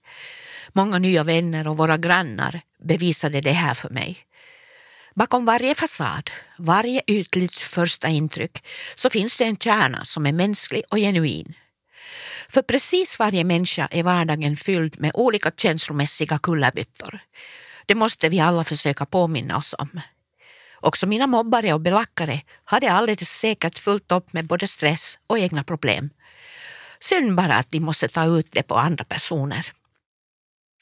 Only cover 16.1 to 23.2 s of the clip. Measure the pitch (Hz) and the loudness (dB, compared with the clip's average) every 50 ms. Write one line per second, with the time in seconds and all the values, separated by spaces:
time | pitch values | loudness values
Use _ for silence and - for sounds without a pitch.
16.1 | - - 156 - 156 147 - - 170 156 139 127 - - - - _ - - - | -2 -2 -2 -2 -2 -2 0 0 0 2 2 2 2 0 -4 -8 _ -16 -16 -14
17.1 | - 202 - _ _ - - - - - - - - - - - 202 226 220 226 | -16 -16 -18 _ _ -20 -20 -20 -20 -20 -20 -20 -20 -4 0 0 2 2 2 0
18.1 | - - - 160 170 190 156 170 175 170 160 - 156 147 - 147 139 - 147 - | 0 0 0 2 4 4 4 4 4 2 0 -2 -4 -2 -2 -2 -2 -2 -4 -2
19.1 | - 185 175 165 160 135 - - - - 156 - - - - 143 - 170 151 - | 2 2 2 2 0 -2 -4 -4 -4 -4 -4 -6 -8 -8 -10 -10 -10 -12 -14 -14
20.1 | _ _ _ _ _ _ _ - - - - - - - - 151 - - - 190 | _ _ _ _ _ _ _ -20 -20 -20 -20 -20 -10 -2 0 0 0 0 0 -2
21.1 | 208 226 269 269 247 226 233 226 247 233 214 202 151 156 160 175 185 208 226 - | 0 0 2 2 2 2 2 2 2 2 2 2 2 2 2 2 2 2 2 0
22.1 | _ - 170 156 123 147 - _ - _ _ - - 247 277 233 175 190 226 233 | _ -4 -4 -2 -4 -4 -6 _ -18 _ _ 0 0 2 4 4 4 4 4 2
23.1 | 214 190 | 0 -2